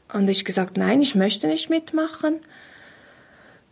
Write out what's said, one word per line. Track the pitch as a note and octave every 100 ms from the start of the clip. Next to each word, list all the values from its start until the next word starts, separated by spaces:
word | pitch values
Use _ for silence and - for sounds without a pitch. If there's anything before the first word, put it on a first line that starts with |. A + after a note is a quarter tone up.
| -
Und | G#3 G3
ich | F#3+
gesagt, | - F#3+ F#3 F#3+
„Nein, | F#3+ C4
ich | C#4+
möchte | G3 G3 A3 D4+
nicht | D#4+ -
mitmachen.“ | D#4+ D#4+ D#4 D#4+ - D#4 D#4 - - - - - - - - - - - - _